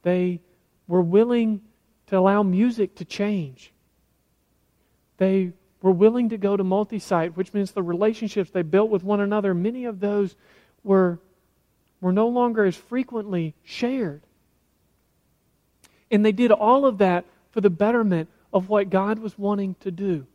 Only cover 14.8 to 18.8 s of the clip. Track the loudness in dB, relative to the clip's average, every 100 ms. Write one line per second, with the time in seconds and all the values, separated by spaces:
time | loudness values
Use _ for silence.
14.8 | _ _ _ _ _ _ _ _ _ _
15.8 | _ _ _ 2 2 2 4 4 6 4
16.8 | 4 2 2 2 -4 _ _ 0 0 2
17.8 | 0 2 2 0 -4 _ _ -4 0 0